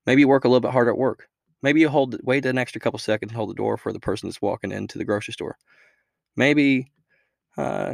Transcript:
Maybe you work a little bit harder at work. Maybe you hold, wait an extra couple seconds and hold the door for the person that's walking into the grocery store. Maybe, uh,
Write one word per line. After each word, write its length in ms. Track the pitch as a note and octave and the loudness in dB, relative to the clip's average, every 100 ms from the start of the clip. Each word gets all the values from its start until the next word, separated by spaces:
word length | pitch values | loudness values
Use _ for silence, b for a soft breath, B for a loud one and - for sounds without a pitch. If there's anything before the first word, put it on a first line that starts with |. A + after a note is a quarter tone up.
| - | 2
Maybe 160 | C3 | 4
you 60 | C#3 | 6
work 180 | C3+ B2 | 6 6
a 20 | |
little 140 | B2+ | 4
bit 100 | A#2 | 2
harder 200 | B2+ A#2 | 2 2
at 60 | G#2+ | 2
work. 300 | B2+ - - _ _ _ | -2 -4 -14 _ _ _
Maybe 200 | C#3 D3+ | 0 2
you 80 | D#3 | 4
hold, 280 | D3 C3+ A2 | 2 0 -2
wait 220 | B2+ C3+ C3 | -2 0 0
an 120 | B2+ | -2
extra 220 | B2 A2+ | -4 -4
couple 200 | A#2 G#2+ | -4 -4
seconds 320 | - G#2+ G#2+ | -4 -4 -4
and 40 | A2+ | -6
hold 140 | G2+ | -6
the 60 | G2 | -4
door 220 | G#2+ G#2+ | -4 -4
for 140 | G#2 | -6
the 80 | G2 | -6
person 300 | - G2 F#2+ | -4 -4 -6
that's 120 | - | -6
walking 300 | G2+ - G2 | -4 -4 -6
into 260 | G2+ G2+ - | -8 -10 -8
the 80 | - | -4
grocery 280 | G#2 G#2+ | -4 -4
store. 240 | - - - b b b b b _ _ - | -10 -10 -12 b b b b b _ _ 0
Maybe, 560 | C3+ D3 C#3+ C3 C3 _ _ _ _ _ _ - | 2 4 4 2 -2 _ _ _ _ _ _ -8
uh, 360 | C3 - - | -6 -4 -6